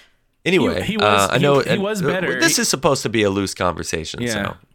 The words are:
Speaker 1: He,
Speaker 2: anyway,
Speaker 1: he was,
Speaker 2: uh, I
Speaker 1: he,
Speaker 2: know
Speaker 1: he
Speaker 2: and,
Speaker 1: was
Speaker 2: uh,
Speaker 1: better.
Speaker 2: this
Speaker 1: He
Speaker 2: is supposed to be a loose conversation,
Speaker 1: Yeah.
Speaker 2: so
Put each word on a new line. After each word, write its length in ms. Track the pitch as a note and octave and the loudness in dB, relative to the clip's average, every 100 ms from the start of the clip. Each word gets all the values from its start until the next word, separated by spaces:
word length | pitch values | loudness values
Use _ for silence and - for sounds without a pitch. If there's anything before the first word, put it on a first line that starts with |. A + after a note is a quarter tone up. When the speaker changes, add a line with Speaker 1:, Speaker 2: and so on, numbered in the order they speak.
| _ _ _ _ | _ _ _ _
Speaker 1:
He, 40 | - | 0
Speaker 2:
anyway, 320 | F#3 G#2+ E2+ | 2 2 -2
Speaker 1:
he 160 | G2 G#3+ | -4 0
was, 60 | |
Speaker 2:
uh, 280 | G#2 G2+ G2 | 2 4 4
I 60 | B2+ | 2
Speaker 1:
he, 40 | |
Speaker 2:
know 180 | C#3+ C#3+ | 4 2
Speaker 1:
he 100 | - | 2
Speaker 2:
and, 120 | - | -2
Speaker 1:
was 200 | G3 G#3+ | -2 -2
Speaker 2:
uh, 40 | C#3+ | -2
Speaker 1:
better. 320 | - D3 B2+ | -2 -2 0
Speaker 2:
this 180 | E4 C#4 | 0 0
Speaker 1:
He 60 | |
Speaker 2:
is 60 | A3 | 0
supposed 340 | C3+ E3+ C3 | 0 0 0
to 60 | C3 | 0
be 140 | A2 | 2
a 80 | G#2 | 2
loose 240 | G2 F#2+ | 2 -2
conversation, 680 | - F2+ E2+ E2+ E2 D#2 - | -2 -4 -4 -6 -6 -6 -6
Speaker 1:
Yeah. 80 | A#2+ | -4
Speaker 2:
so 240 | G#2+ G2 - _ | -4 -6 -8 _